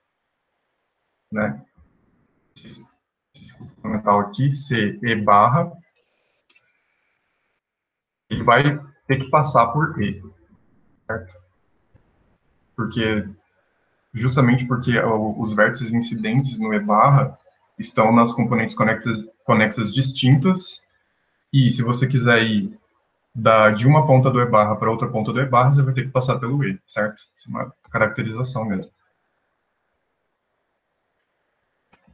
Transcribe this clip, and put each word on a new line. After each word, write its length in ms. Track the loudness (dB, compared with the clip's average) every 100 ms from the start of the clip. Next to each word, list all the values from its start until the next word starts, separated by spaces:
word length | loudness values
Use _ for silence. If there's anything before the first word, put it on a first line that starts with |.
| _ _ _ _ _ _ _ _ _ _ _ _ _
né, 300 | -6 -6 -6 -16 _ _ _ _ _ _ _ _ -20
esse 320 | -18 -18 -20 _ _ _ _
ciclo 360 | -20 -20 -20 -20
fundamental 520 | _ -8 -4 0 0
aqui, 340 | 0 -2 -2 -2
C 440 | -4 -4 -4 -4
E 120 | -4 -2
barra, 560 | 2 4 4 2 -2 -8 _ _ _ _ _ _ _ _ _ _ _ _ _ _ _ _ _ _ _ _ _ _ _ _ _
ele 140 | -4
vai 400 | 2 4 4 -2 -10 _ _
ter 100 | -4
que 120 | 0
passar 380 | 0 2 2 2
por 340 | 0 -4 -4
E, 220 | -6 -6 -16 _ _ _ _ _ _ _ _
certo? 280 | -12 -12 -20 _ _ _ _ _ _ _ _ _ _ _ _ _ -8
Porque, 540 | -6 -2 -2 -2 -6 -12 _ _ _ _ _ _ _
justamente 540 | -6 -2 2 2 2 0
porque 320 | -4 0 0
o, 420 | 0 0 -2 -4
os 140 | -4
vértices 400 | 2 2 2 -4
incidentes 680 | -4 -4 -6 -2 0 -2 -4
no 140 | -2
E 60 | -2
barra 580 | 0 2 4 4 2 -6 _ _ _ _
estão 340 | -8 0 2
nas 220 | 4 2
componentes 420 | 0 -2 0 -2 -2
conexas, 560 | -2 -2 -4 -6 -8 _ -2
conexas 480 | 2 2 0 -4
distintas, 880 | 0 -2 0 4 4 4 -2 -4 -16 _ _ _ _ _ _ _
e 180 | 2 2
se 140 | 2
você 240 | -2 -2 0
quiser 340 | 0 2 2
ir 340 | 2 -2 -4 -10 _ _ _ _ _ -2
da, 340 | 4 6 6
de 180 | 4 4
uma 180 | 4 6
ponta 260 | 4 4
do 80 | 2
E 40 | 2
barra 300 | 2 2 0
pra 140 | -2
outra 180 | -2 -4
ponta 240 | -4 -4
do 80 | -2
E 60 | 0
barra, 280 | 2 4
você 100 | 4
vai 100 | 2
ter 100 | -2
que 80 | -4
passar 280 | -4 -2 -4
pelo 240 | -2 -4
E, 160 | -4 -6 _
certo? 340 | -6 -6 -6 _ _
Isso 100 | -14
é 40 |
uma 220 | -10 -10 -14 _
caracterização 760 | -2 -2 -2 -8 -6 -6 -6 -6
mesmo. 260 | -6 -8 _ _ _ _ _ _ _ _ _ _ _ _ _ _ _ _ _ _ _ _ _ _ _ _ _ _ _ _ _ _ _ _